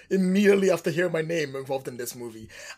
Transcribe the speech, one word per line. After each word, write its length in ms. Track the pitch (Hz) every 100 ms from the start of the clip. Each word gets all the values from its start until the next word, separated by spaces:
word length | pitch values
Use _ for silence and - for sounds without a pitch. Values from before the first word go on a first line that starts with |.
| -
immediately 640 | 190 185 190 202 202 190
after 220 | 170 185
hearing 200 | 156 180
my 100 | 165
name 340 | 160 170 143 135
involved 320 | 135 135 131
in 80 | 120
this 180 | 120
movie. 340 | 127 120 110 110 - -